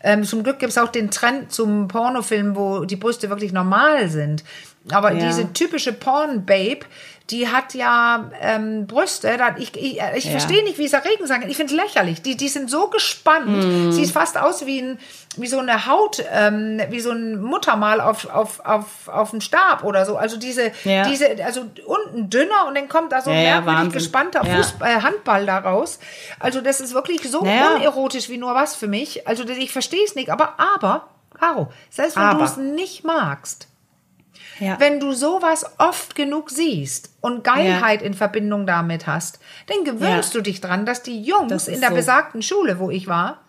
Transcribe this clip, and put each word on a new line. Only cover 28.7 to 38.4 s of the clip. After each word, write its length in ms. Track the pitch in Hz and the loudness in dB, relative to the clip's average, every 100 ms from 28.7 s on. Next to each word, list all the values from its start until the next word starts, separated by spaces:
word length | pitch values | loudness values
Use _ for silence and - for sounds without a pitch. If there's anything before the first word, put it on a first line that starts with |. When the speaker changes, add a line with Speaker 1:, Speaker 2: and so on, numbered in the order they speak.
Speaker 1:
für 140 | - 208 | -2 -4
mich. 400 | 202 294 - - | -2 -4 -6 -4
Also 160 | 226 | -4
das, 140 | 233 254 | -4 -6
ich 120 | 262 | -6
versteh's 440 | 269 247 349 415 | -4 -4 0 0
nicht. 160 | 403 165 | -2 -4
Aber, 240 | 208 302 - 370 | -2 -2 0 0
aber, 340 | 403 190 277 - _ _ - | 2 0 -2 -4 _ _ -2
Caro, 320 | 330 269 147 - - | 0 0 -4 -8 -14
selbst 260 | - 311 - | -4 -2 2
wenn 60 | |
Speaker 2:
Aber. 180 | - 302 | 4 4
Speaker 1:
du's 160 | 269 269 | 2 -2
nicht 480 | 269 302 370 - | -4 -4 -6 -6
magst, 640 | 320 320 175 139 - - - _ _ _ _ _ _ - - - | -2 0 0 -4 -10 -14 -16 _ _ _ _ _ _ -20 -20 -6
Speaker 2:
Ja. 200 | 196 190 | -4 2
Speaker 1:
wenn 180 | 285 285 | 2 2
du 140 | 277 | -2
sowas 520 | 254 294 370 339 320 - - | 0 0 2 2 0 -2 0
oft 380 | 339 349 - - | 0 0 -6 -4
genug 340 | 285 294 302 | -2 -4 -4
siehst 600 | 269 330 190 135 - - _ | -2 0 0 -4 -8 -12 _
und 240 | 240 240 | -6 -2
Geilheit 560 | 240 254 190 180 226 214 | 2 4 4 4 2 2
Speaker 2:
Ja. 60 | 202 | -2
Speaker 1:
in 60 | |
Verbindung 520 | 196 208 214 | -2 -2 0